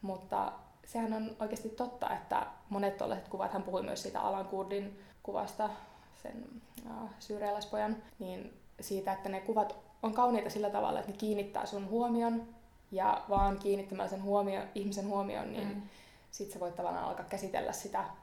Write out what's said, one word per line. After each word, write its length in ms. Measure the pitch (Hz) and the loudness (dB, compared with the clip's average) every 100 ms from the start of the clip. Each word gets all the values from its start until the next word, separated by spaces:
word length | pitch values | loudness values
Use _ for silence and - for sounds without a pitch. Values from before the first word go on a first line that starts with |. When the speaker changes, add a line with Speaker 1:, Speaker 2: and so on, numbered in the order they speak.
Speaker 1:
mutta 500 | 196 185 190 202 196 - - - - | -4 -6 0 2 2 -2 -14 -20 -6
sehän 260 | 233 226 | -2 0
on 240 | 220 220 - | 0 -2 -2
oikeasti 280 | 214 226 226 | -2 -2 -4
totta, 420 | - 247 - - | -2 -4 0 -2
että 320 | - - - - - - | -2 0 0 0 -6 -4
monet 260 | 196 202 196 | 2 2 2
tollaiset 320 | - 190 - | 0 -2 -4
kuvat, 240 | 185 196 | -2 0
hän 100 | 196 | 0
puhui 200 | 190 185 | 0 0
myös 200 | 185 - | 0 -2
siitä 180 | 190 196 | -2 0
Alan 240 | - 196 | 2 2
Kurdin 560 | 190 190 190 202 202 202 - - | 0 -2 -2 -2 -4 -8 -18 -12
kuvasta, 480 | - 196 202 - 214 208 - - - - | -4 -2 -2 0 -2 -2 -12 -20 -20 -14
sen, 220 | - 233 - 233 - - 233 | -12 -10 -12 -14 -16 -14 -10
äh, 220 | 226 226 196 | -8 -10 -12
syyrialaispojan, 800 | - 208 208 208 208 214 214 220 - - | -8 -2 0 0 -2 0 0 0 -6 -10
niin 400 | 185 185 202 - - - | -8 -6 -10 -14 -20 -14
siitä, 320 | - 196 190 | -4 -2 0
että 160 | 190 196 | 0 -2
ne 120 | 190 | -4
kuvat 360 | 190 214 208 - - - | 2 4 4 2 -12 -2
on 120 | 226 | 0
kauniita 360 | 220 247 226 202 | 6 6 6 2
sillä 200 | 214 208 | 0 2
tavalla, 280 | 202 214 220 | 4 2 2
että 120 | 202 | -2
ne 60 | 202 | -2
kiinnittää 480 | 214 208 202 - - | 0 2 0 -2 -2
sun 220 | 202 196 | -4 0
huomion, 560 | 220 240 233 233 233 226 - - - - | 2 4 4 4 2 -2 -14 -20 -20 -6
ja 320 | 190 185 190 - | 2 4 4 4
vaan 300 | 196 196 196 | 6 6 4
kiinnittämällä 520 | 196 202 196 196 190 | 2 2 0 -2 -2
sen 120 | 196 | -2
huomio-, 440 | 196 202 202 196 196 | 2 4 4 0 -2
ihmisen 320 | 214 202 196 196 | -2 -2 -2 0
huomion, 460 | 202 196 208 - | 0 0 -2 -4
niin 160 | - 202 | -4 -4
Speaker 2:
Mm. 140 | 208 202 - - - - | -4 -8 -14 -20 -20 -18
Speaker 1:
sit 200 | - 202 | -10 -8
sä 100 | 196 | -4
voit 160 | 180 175 | -6 -2
tavallaan 280 | 175 175 | -2 0
alkaa 200 | 180 180 180 | -2 -4 -4
käsitellä 440 | 196 190 185 - | -4 -2 0 0
sitä 320 | - 196 196 196 - | -4 -2 0 -2 -6